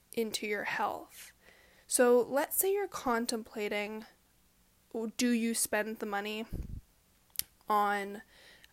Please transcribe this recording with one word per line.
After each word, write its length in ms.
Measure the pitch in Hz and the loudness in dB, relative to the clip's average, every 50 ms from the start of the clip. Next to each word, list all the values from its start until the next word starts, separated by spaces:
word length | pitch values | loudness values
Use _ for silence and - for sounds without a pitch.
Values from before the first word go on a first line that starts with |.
| _ - | _ -8
into 360 | - 233 226 214 214 - 226 | -4 -2 -2 -2 -2 -4 -4
your 160 | 208 208 202 - | -4 -4 -4 -4
health. 680 | - - 220 220 - - - - - - - - - - _ _ - - - - - - - - | -2 -2 0 0 -2 -2 -4 -10 -14 -18 -20 -20 -20 -20 _ _ -20 -20 -20 -20 -20 -20 -18 -8
So 400 | - - - 247 240 247 247 226 | 0 4 6 6 8 8 6 4
let's 300 | - 254 277 320 - - | 4 2 0 0 0 0
say 160 | - - 381 392 | 0 2 2 2
you're 140 | 403 403 | 2 0
contemplating, 1160 | 381 - - - 254 233 226 233 - 247 220 220 - - 226 208 202 214 208 208 208 220 220 220 - - _ _ _ _ _ _ _ _ _ _ _ _ _ _ _ - 226 226 220 - | -2 -6 -4 -2 0 0 0 0 -2 -4 -4 -6 -8 -6 -4 -4 -2 -2 -2 -4 -4 -6 -10 -12 -14 -20 _ _ _ _ _ _ _ _ _ _ _ _ _ _ _ -6 -4 -4 -4 -2
do 120 | - 254 240 | 0 2 2
you 240 | 240 226 226 233 226 | 2 2 2 0 0
spend 460 | - - - - 208 214 220 220 - | 0 0 0 0 -2 -2 -2 -4 -6
the 80 | 226 | -6
money 380 | 214 202 202 202 214 214 214 226 - - - - - - - - _ _ _ _ _ _ _ _ _ - - - - _ _ _ - | -4 -4 -4 -4 -4 -6 -6 -8 -6 -6 -8 -8 -8 -10 -12 -14 _ _ _ _ _ _ _ _ _ -2 -2 -2 -2 _ _ _ 2
on, 540 | 214 208 208 202 202 202 196 202 202 202 - _ - - - - - - - - | 2 4 4 4 2 0 -2 -4 -8 -10 -14 _ -20 -20 -20 -20 -20 -20 -20 -20